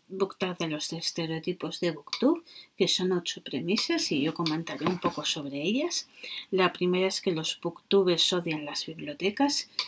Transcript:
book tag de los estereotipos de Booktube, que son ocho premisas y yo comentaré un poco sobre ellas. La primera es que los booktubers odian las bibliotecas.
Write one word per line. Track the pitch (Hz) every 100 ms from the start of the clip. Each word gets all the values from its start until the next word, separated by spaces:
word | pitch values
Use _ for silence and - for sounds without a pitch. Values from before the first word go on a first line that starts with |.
| -
book | 190 190 -
tag | 185 180
de | 165
los | 151 -
estereotipos | 165 - - 160 160 170 180 160 -
de | 175
Booktube, | 156 - - 254 330 - - - -
que | 180
son | - 185
ocho | 180 - -
premisas | - 135 170 226 - 339 -
y | 147
yo | 151 160
comentaré | 165 156 165 143 160
un | 180
poco | 170 - 151
sobre | 160 139 143
ellas. | 165 247 339 - - - - - -
La | 190 180
primera | - 180 180 190
es | -
que | 190
los | 160 160 -
booktubers | 170 - - 196 180 165 -
odian | 180 170 151
las | 143 - -
bibliotecas. | 160 147 143 185 208 285 285 - -